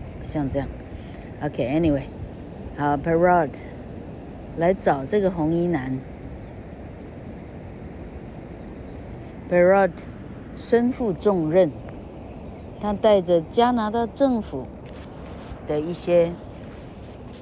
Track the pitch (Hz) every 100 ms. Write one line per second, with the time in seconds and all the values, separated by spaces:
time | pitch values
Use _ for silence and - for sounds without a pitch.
0 | - - - 156 139 139 131 - - -
1 | - - - - 147 - 120 - 165 139
2 | 135 - - - - - - - 147 147
3 | 143 165 180 175 147 - - - - -
4 | - - - - - - 170 190 - 143
5 | 135 208 190 180 156 170 175 160 131 131
6 | - - - - - - - - - -
7 | - - - - - - - - - -
8 | - - - - - - - - - -
9 | - - - - - 175 175 196 190 165
10 | - - - - - - - 233 240 262
11 | 240 156 208 190 156 175 175 117 - -
12 | - - - - - - - - 208 202
13 | 220 202 175 262 160 233 240 247 214 233
14 | 233 - 277 240 196 139 120 - - -
15 | - - - - - - - 151 156 175
16 | - 175 170 175 - - - - - -
17 | - - - -